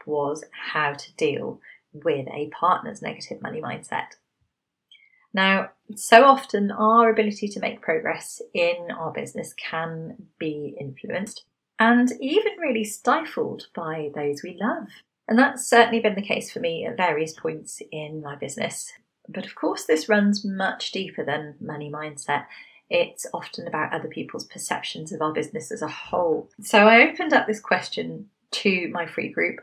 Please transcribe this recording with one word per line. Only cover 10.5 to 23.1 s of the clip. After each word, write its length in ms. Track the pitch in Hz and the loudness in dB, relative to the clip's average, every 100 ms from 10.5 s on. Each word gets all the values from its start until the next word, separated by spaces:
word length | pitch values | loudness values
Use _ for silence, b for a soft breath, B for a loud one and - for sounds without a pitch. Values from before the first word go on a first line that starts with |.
| 147 143 - | -6 -8 -10
influenced 640 | 139 131 - 180 220 - - _ _ - | -12 -12 -8 -6 -8 -12 -20 _ _ 2
and 320 | 226 240 247 - | 4 6 4 0
even 320 | 269 370 440 427 | 0 2 2 0
really 240 | 311 226 | -2 -2
stifled 840 | 208 - 247 302 311 - - - - | -4 -4 0 0 0 -4 -6 -6 -12
by 360 | - 160 160 147 | -10 -8 -6 -6
those 300 | 147 147 143 | -4 -4 -4
we 120 | 180 180 | -8 -4
love. 260 | 214 339 - B _ _ - | -4 -4 -8 B _ _ 0
And 100 | 220 | 4
that's 300 | 285 285 - | 4 2 4
certainly 320 | 240 233 233 | 6 6 4
been 140 | 220 | 0
the 80 | 196 | 0
case 280 | 202 - - | -2 -4 -6
for 80 | - | -6
me 280 | 170 165 160 | -6 -4 -6
at 100 | 160 | 0
various 380 | 180 151 156 | 0 0 -2
points 480 | - 160 156 - - - | -6 -8 -8 -12 -16 -12
in 300 | 156 151 156 | -10 -10 -10
my 120 | 147 | -10
business. 560 | 143 139 - 160 - - - _ _ - | -10 -10 -6 -6 -6 -14 -18 _ _ -14
But 160 | 196 | -12
of 100 | 185 | -12
course, 300 | - 311 - | -6 -4 -2
this 240 | - 311 - | 0 0 4
runs 340 | 208 202 208 | 4 4 2
much 460 | 202 190 190 - - | -2 -2 -2 -4 -6
deeper 320 | 190 190 - | -6 -6 -6
than 320 | 143 151 151 143 | -4 -4 -6 -12
money 300 | 151 151 147 | -10 -10 -8
mindset. 560 | 147 156 143 - 143 - B B B B | -10 -10 -8 -4 -4 -4 B B B B
It's 380 | 175 165 | 0 0